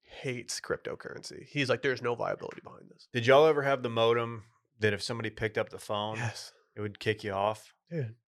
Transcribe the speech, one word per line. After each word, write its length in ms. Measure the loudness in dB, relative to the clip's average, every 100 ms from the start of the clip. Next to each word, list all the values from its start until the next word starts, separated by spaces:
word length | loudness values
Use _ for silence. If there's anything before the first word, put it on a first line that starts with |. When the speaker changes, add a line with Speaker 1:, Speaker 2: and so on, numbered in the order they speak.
Speaker 1:
hates 580 | _ -10 -8 -8 -8 -10
cryptocurrency. 840 | -4 -6 -4 -10 -10 -12 -14 -16 -8
He's 220 | -4 0
like, 140 | 0
"There's 180 | 0 -2
no 140 | -4 -4
viability 460 | -4 -4 -8 -12
behind 220 | -18 -20 -20
this." 180 | -20 -6
Speaker 2:
Did 140 | 0 8
y'all 180 | 10 10
ever 160 | 6
have 220 | 2 0
the 60 | 0
modem 560 | 2 4 4 0 -6 -14 _ _ _
that 140 | 0
if 100 | 0
somebody 260 | -4 -4 -6
picked 300 | -4 -2 -2
up 100 | -4
the 80 | -6
phone, 400 | -6 -2 -2 -4
Speaker 1:
Yes. 340 | -6 -6 -16 _ _ -8
Speaker 2:
it 60 |
would 180 | -8 -4
kick 240 | -2 -2
you 100 | -2
off? 380 | 0 0 -2 -10 _ _
Speaker 1:
Dude. 240 | -6 -6 -10